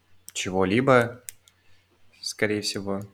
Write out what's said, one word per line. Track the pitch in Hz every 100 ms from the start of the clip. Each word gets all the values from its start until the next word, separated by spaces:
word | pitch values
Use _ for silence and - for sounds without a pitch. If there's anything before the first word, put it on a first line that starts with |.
| _ - -
чего-либо, | - 101 92 92 113 135 127 113 - - - _ _ _ - _ _ - _
скорее | - - 107 104
всего. | 101 104 98 98 104